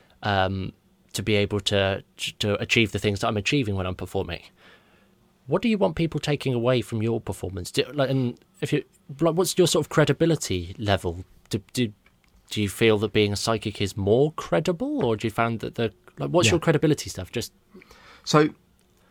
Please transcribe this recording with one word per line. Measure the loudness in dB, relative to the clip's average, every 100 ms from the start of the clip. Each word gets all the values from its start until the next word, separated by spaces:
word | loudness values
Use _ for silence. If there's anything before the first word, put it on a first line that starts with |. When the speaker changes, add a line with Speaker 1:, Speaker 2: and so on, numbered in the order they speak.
| _ -8
Speaker 1:
um, | 0 2 2 0 -6 -10 _ _ _
to | -6
be | 0
able | 2 2 0
to, | 0 2 2 -2 -8 -12 -10 -4
to | -2 0
achieve | 2 2 2
the | 2
things | -2 0
that | -2
I'm | -2
achieving | 0 0 0 -2
when | -4
I'm |
performing. | -6 -6 -4 -4 -8 -14 _ -20 -20 _ _ _ _ _ _ -4
What | -2
do | 0
you | 2
want | 0
people | 0 -2 -2
taking | -4 -2 0
away | 0 2 0
from | 0 -2
your | -2 -2
performance? | -4 -8 -8 -8 -8
Do, | -8 -6
like, | -4 0
and | 0 -2 -6 _ -10
if | -2
you, | -2 -4 _ -14 -2
like, | 0
what's | 2 0 2
your | 4
sort | 2
of | 0
credibility | 2 4 4 2 2 -2 -4 -6 -4
level? | 0 0 0 -6 -10 -18 -6
Do, | -6 -4
do, | -2 -2 -4 _ _ _ _ -8
do | -2
you | -2
feel | 4 4 4
that | 2
being | 2 2
a | 2
psychic | -2 -2 -2 -4
is | -4
more | 0 2 4 2 -2
credible, | -2 0 0 -2 -2 -2
or | 0 0
do | -2
you |
find | -2 -2 -2
that | -6
the, | -2 -4 -4 -18 -8
like, | 0
what's | 2 4
Speaker 2:
Yeah. |
Speaker 1:
your | 2
credibility | 2 2 2 0 -2
stuff? | -10 -8
Just | -8 -8 _ _ -20 -20 -20 -20 -16
Speaker 2:
So, | 2 4 4 0 _ _ _ _ _